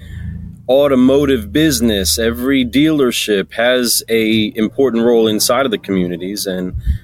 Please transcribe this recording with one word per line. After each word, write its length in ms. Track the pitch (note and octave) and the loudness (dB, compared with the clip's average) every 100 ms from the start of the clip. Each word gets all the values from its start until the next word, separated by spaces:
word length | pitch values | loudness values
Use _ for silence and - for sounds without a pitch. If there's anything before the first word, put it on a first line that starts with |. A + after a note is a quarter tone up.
| - - - - - - - | -16 -12 -10 -10 -14 -10 0
automotive 840 | C3+ C#3+ B2+ B2+ C#3 C#3+ C3 G#2 | 2 4 4 4 4 2 0 0
business, 640 | D3 D#3 B2 A#2 G#2 F2+ - | 0 2 2 0 0 -2 -2
every 480 | A2+ A#2+ B2+ C3+ | -2 -2 0 0
dealership 880 | B2 B2 D#3 D#3 B2 A2+ - G2+ F2+ | 0 2 2 2 0 0 0 -2 -2
has 500 | - A#2+ B2+ A#2+ - - | -2 0 2 0 -2 -2
a 480 | A2+ A2 A2+ G#2 A2+ | 0 2 0 0 -2
important 480 | G#2+ - C3+ A2+ | -4 0 0 2
role 220 | A#2 A#2 A2 | 2 4 2
inside 380 | G#2+ - A#2+ | 0 0 0
of 80 | C3+ | 0
the 60 | G2 | -4
communities. 680 | - F#2+ F2+ F2 F#2 G#2 G2 | -2 -2 -2 -4 -8 -8 -6
And, 300 | F#2 F#2 - - - | -6 -6 -6 -4 -4